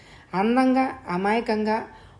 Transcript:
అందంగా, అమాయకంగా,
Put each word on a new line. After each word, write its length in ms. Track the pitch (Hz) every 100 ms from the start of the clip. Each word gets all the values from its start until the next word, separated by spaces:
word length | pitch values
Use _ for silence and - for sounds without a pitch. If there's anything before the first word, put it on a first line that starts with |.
| - - -
అందంగా, 580 | 180 214 247 262 262 262 - -
అమాయకంగా, 760 | 180 202 226 233 214 214 220 - - - -